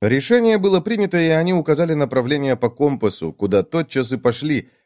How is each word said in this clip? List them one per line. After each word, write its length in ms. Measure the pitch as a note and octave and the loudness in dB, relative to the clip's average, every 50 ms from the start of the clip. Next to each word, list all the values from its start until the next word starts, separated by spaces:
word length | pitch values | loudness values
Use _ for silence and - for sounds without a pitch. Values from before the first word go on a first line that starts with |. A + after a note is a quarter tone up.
| G2+ | 0
Решение 560 | G#2+ B2 C#3 C3+ - A#3+ B3 A3+ A3+ A3 G#3 | 0 0 0 2 2 2 4 4 2 2 2
было 220 | F#3 G3+ F#3+ F#3 | 2 2 2 0
принято, 360 | - G#3+ A#3 G#3 G3+ F3 F#3 | 0 -2 -2 0 0 0 0
и 120 | F3 E3 D#3+ | 0 2 2
они 260 | D#3+ D#3 E3 F3+ F#3 | 2 2 2 2 0
указали 400 | E3+ C#3+ D#3 D3+ C#3+ E3+ E3 D#3+ | 0 0 0 0 0 0 0 0
направление 640 | D3 C#3+ A2+ B2+ C3 A#2 B2+ D3 C#3+ C#3 C3+ B2+ | 0 -2 0 0 -2 0 0 -2 -2 0 -2 0
по 120 | - B2 A2+ | 0 -2 -4
компасу, 640 | - - D3 C#3+ C#3 G2 A2+ G2+ - - E2+ D#2+ - | 0 0 0 0 0 0 -2 -4 -4 -4 -8 -10 -6
куда 300 | - G2+ F#2+ G2+ G2 F2 | -4 -2 0 2 0 0
тотчас 500 | - - E3 D#3 - - C3+ B2+ A#2 C3 | 0 -2 -4 -4 -2 -4 -4 -2 -2 -6
и 40 | |
пошли, 520 | G2+ - B2 A2+ - C#3 D#3 D3 G#2+ - - _ _ _ | -2 0 -2 -2 0 -2 -2 -2 -2 -4 -6 _ _ _